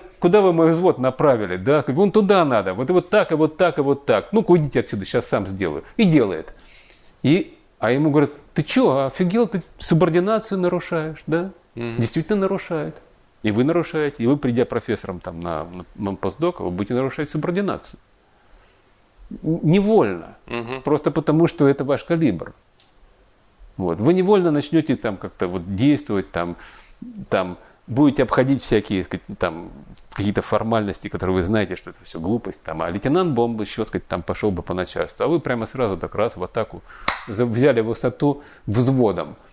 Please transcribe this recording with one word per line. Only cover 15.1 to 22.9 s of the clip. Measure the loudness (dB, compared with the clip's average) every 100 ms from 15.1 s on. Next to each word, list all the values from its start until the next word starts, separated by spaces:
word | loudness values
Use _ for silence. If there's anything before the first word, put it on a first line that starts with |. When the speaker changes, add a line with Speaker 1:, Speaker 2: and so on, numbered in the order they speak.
| -10
Speaker 1:
там | -10 -8
на, | -6 -6 -8
на, | -12 -16 -8
на | -8 -4
постдок, | -6 -2 -4 -2
вы | -6
будете | -4 -4
нарушать | -2 -2 -4 -6
субординацию. | -4 -4 -2 -2 -6 -10 -20 _ _ _ _ _ -20 _ _ _ _ _ _ -18 -10
Н-, | -4 -2
невольно. | 2 2 4 2 2 -2 -10 -20 -12
Speaker 2:
Мгм. | -10 -8 -6
Speaker 1:
Просто | -2 0 0
потому, | -2 0 2 2
что | 4 2
это | 2
ваш | 0 -4
калибр. | -2 0 0 -2 -8 -18 _ _ _